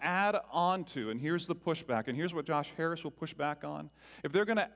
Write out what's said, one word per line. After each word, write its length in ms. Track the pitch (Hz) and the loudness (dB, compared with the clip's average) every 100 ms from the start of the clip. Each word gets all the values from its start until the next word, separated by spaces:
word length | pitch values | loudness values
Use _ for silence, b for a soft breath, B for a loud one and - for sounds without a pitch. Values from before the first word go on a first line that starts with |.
add 360 | 156 180 202 208 - | 0 2 2 2 0
on 340 | 151 175 190 156 | 2 2 2 -2
to, 240 | 143 107 | -4 -2
and 100 | 113 | -2
here's 260 | 151 170 175 | 0 -2 -2
the 100 | 170 | -2
pushback, 520 | 175 160 147 113 110 | 0 -2 0 0 0
and 80 | 131 | -2
here's 180 | 170 | -2
what 120 | 170 139 | -2 0
Josh 260 | 147 143 - | 0 -2 -2
Harris 260 | 160 165 | -2 -2
will 80 | 151 | -8
push 220 | - 156 | -8 -10
back 320 | - 147 147 147 | -2 -2 -2 -6
on, 240 | 147 151 B B B | -8 -10 B B B
if 80 | - | 2
they're 140 | 180 208 | 4 4
gonna 240 | 214 - | 4 0